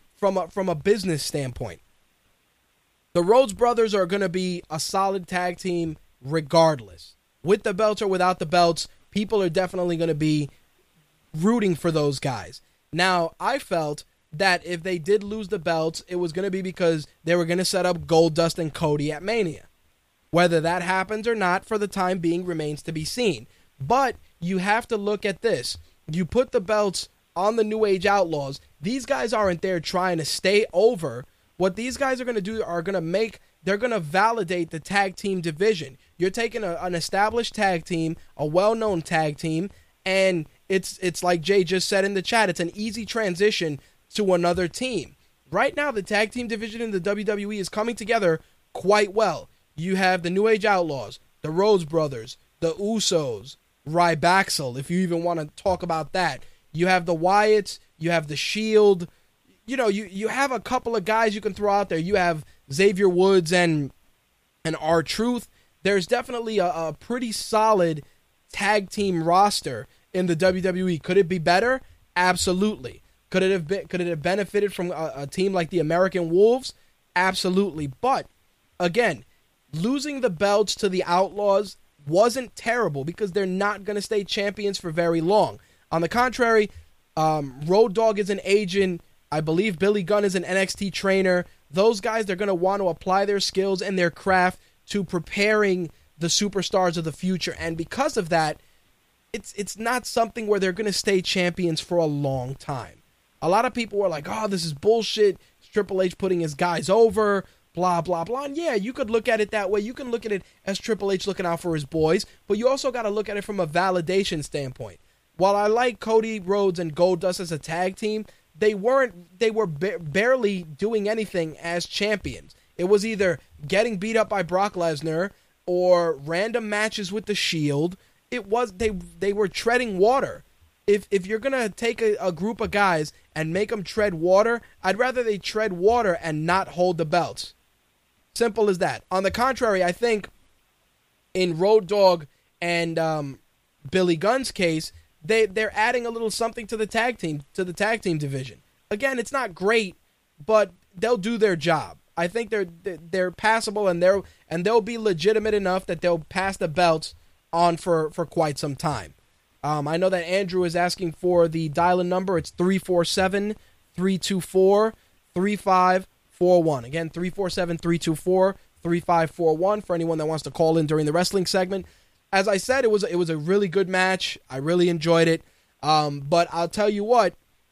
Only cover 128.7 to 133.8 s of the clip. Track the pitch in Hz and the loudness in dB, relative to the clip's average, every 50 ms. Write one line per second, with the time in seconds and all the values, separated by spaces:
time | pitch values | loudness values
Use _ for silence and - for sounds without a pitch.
128.7 | 180 180 233 214 202 175 175 170 165 170 190 202 202 208 214 180 - - - 233 | -2 -2 -2 -2 -2 -4 -10 -12 -10 -4 -2 -2 0 0 0 -2 -2 -2 0 2
129.7 | 240 247 233 220 190 180 196 226 262 277 202 123 - - - _ _ _ _ _ | 2 2 2 0 2 4 4 4 4 4 0 -2 -6 -10 -16 _ _ _ _ _
130.7 | _ _ _ 208 202 202 - - 202 190 180 190 220 220 226 269 269 254 233 208 | _ _ _ 2 2 2 2 0 -2 -2 -2 -2 -4 -4 -2 -2 -2 -2 -2 -4
131.7 | - - 233 233 240 - 233 214 208 - 180 185 170 147 185 226 226 - 220 175 | -4 -4 -4 -2 -2 0 0 0 0 0 -2 -4 -4 -2 -4 -4 -4 -4 -4 -2
132.7 | 202 202 202 190 170 156 156 - - _ _ _ - 156 160 160 165 190 214 - | 0 2 4 4 2 2 -2 -4 -10 _ _ _ -8 -6 -4 -2 -2 -2 -2 -2
133.7 | 233 214 | -4 -6